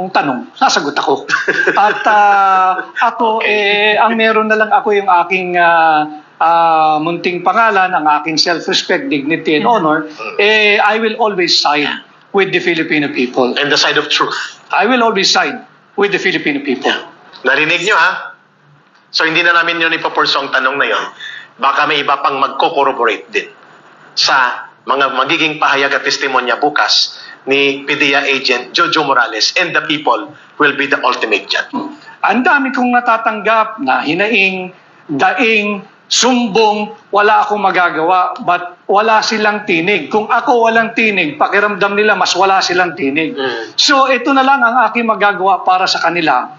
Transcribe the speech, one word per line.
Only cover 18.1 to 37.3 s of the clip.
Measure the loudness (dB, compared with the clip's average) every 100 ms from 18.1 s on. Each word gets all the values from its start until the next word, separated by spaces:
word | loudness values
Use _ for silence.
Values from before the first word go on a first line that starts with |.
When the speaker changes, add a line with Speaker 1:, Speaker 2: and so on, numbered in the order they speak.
| 0 -8 -16 _ _ _ _ _ _ _
Speaker 2:
So, | -4
hindi | 0 2
na | 2
namin | 2 2 0
yun | -2
ipaporso | -2 -2 -2 0 -2
ang | -2
tanong | -2 0 0
na | -2
yun. | -2 -6 -12 -16 -16 -18 -4
Baka | -2 0 0
may | 0
iba | 0 0
pang | -2 -2
magko-corroborate | -2 0 0 2 0 0 -2 -2 -6
din | -6 -6 -12 -20 -20 -20 -20 -10
sa | -4 0 2 0 -2 -12 -12
mga | -4 0 0
magiging | 0 -2 -2 -2 -2
pahayag | 0 0 0
at | -2
testimonya | -2 -4 -2 -2 -2 -2
bukas | 0 0 0 0 -2 -6 -20 -12
ni | -2 0 0 -2
pideya | -4 -2 0 0
agent | 0 -2 0 -2 -2
Jojo | -2 0 0
Morales, | 0 2 0 -2 -2
and | -2 -2
the | -2
people | -4 -2 -2 -2 -4 -16 -14 -2
will | 0 0
be | -2
the | 0
ultimate | 0 -2 -2 -2
judge. | -2 -6 -6 -8 -10 -14 -20 -4
Speaker 1:
Ang | 0 2
dami | 2 2 0
kong | -2 0
natatanggap | 0 2 0 -2 -2 0 0 0 -4
na | -2 0
hinaing, | 0 -2 0 0 0 -2 -8 -14 _ -20 -8
daing, | 0 0 2 0 0 -2 -6 -10 -20 -6
sumbong, | 0 2 2 0 2 2 0 -6 -10 -2
wala | 2 4